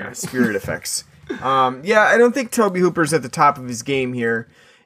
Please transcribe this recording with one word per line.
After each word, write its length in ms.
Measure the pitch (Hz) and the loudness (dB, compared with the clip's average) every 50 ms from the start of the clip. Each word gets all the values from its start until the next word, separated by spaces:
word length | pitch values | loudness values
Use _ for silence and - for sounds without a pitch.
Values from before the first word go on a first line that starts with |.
| 98 | -12
Yeah, 60 | - | -12
spirit 460 | - - - - 127 127 120 113 104 98 | -12 -10 -10 -4 0 0 0 0 0 -2
effects. 480 | - - 80 - - - - - - - _ _ - - - - | -4 -6 -8 -8 -8 -8 -8 -8 -10 -12 _ _ -14 -12 -12 -6
Um, 400 | - 127 135 135 131 127 131 127 165 | -2 0 2 2 2 2 0 -2 -4
yeah, 180 | 196 220 214 208 | 0 4 4 4
I 140 | 156 202 226 | 4 6 6
don't 160 | 240 240 233 | 4 4 4
think 180 | 277 247 226 | 0 -4 -2
Tobe 260 | - 240 214 196 180 180 | 0 0 0 2 2 2
Hooper's 360 | 180 180 165 175 165 143 165 | 2 2 2 0 0 0 0
at 80 | 147 123 | -2 -2
the 60 | 120 | -4
top 280 | - 160 151 143 143 127 | 0 2 4 4 4 2
of 100 | 127 123 | -4 -10
his 140 | 123 110 120 | -10 -8 -6
game 300 | 143 139 135 127 127 127 | -4 -2 -2 -2 -4 -4
here. 340 | 120 120 117 117 113 117 - _ _ _ _ _ _ _ | -4 -2 -2 -2 -2 -4 -8 _ _ _ _ _ _ _